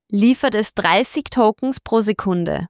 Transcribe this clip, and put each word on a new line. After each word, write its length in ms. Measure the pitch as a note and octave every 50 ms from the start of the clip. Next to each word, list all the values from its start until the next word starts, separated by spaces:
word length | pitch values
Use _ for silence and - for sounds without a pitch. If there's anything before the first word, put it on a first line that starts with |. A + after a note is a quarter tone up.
| _ -
liefert 440 | - G3+ G3+ A#3 C4 - - C4+ A3+
es 200 | G#3+ A3 - -
dreißig 500 | - - E3+ E3+ G3 B3+ - - D#4 C#4 -
Tokens 500 | - B3+ A#3 G#3+ G#3+ - - C4 C4 -
pro 220 | - - A3+ A3+ A3
Sekunde. 640 | G#3 G#3+ - - F#3+ F3+ F3+ F3 - D2+ - E3+ -